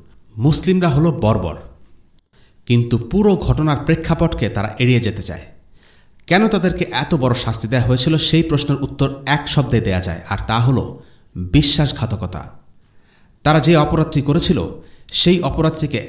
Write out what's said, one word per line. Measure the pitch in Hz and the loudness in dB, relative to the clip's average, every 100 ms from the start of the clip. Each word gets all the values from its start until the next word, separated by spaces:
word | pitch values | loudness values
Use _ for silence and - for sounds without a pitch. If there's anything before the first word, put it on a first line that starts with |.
| - - - | -20 -20 -18
মুসলিমরা | 107 127 151 - 185 175 | -2 2 2 2 2 2
হলো | 139 165 | 2 0
বর্বর। | 127 104 110 87 78 - - - - _ _ _ _ _ _ - | 0 0 0 -4 -10 -16 -20 -20 -20 _ _ _ _ _ _ 0
কিন্তু | 120 120 117 113 | 0 2 -2 -2
পুরো | 185 208 185 | 2 2 2
ঘটনার | - - 156 143 | 0 0 0 -2
প্রেক্ষাপটকে | - 165 - 160 165 - 107 | -2 -2 0 0 0 0 -4
তারা | - 101 - | -2 -6 0
এড়িয়ে | 123 123 | 2 2
যেতে | 104 95 | 0 -6
চায়। | 92 80 - - _ - _ _ _ - - | -8 -12 -14 -20 _ -20 _ _ _ -14 0
কেন | 175 220 | 2 2
তাদেরকে | 202 180 151 170 | 2 0 -2 -4
এত | 123 143 | -4 -2
বড় | 160 127 | 0 2
শাস্তি | 120 - 113 113 | 0 -2 -4 -2
দেয়া | 127 117 | 0 2
হয়েছিল, | 127 - 160 | 2 2 2
সেই | - 160 | 2 2
প্রশ্নের | 165 147 143 139 | 2 0 0 -2
উত্তর | 139 - 135 135 - | -4 -2 -4 -4 -2
এক | 147 - | -2 0
শব্দে | - 123 117 | -2 2 0
দেয়া | 107 92 | 0 -2
যায়, | 90 82 - | -2 -6 -6
আর | 98 - | -6 -2
তা | 113 | 0
হলো | 120 123 76 - - - _ - | 2 2 -2 -10 -20 -20 _ -10
বিশ্বাসঘাতকতা। | 90 143 160 - 143 - - 104 90 85 - - - - _ - _ _ _ _ | 0 2 4 4 0 -2 -6 -6 -8 -10 -14 -20 -20 -20 _ -20 _ _ _ _
তারা | 147 156 | 0 2
যে | 143 165 | 4 4
অপরাধটি | 147 165 156 151 | 4 0 0 0
করেছিল, | 139 165 - 151 82 - - - - | 0 2 2 0 -2 -10 -20 -20 -6
সেই | - 175 180 | 0 2 2
অপরাধটিকে | 139 147 160 156 151 113 | 0 -2 -2 -2 -4 -6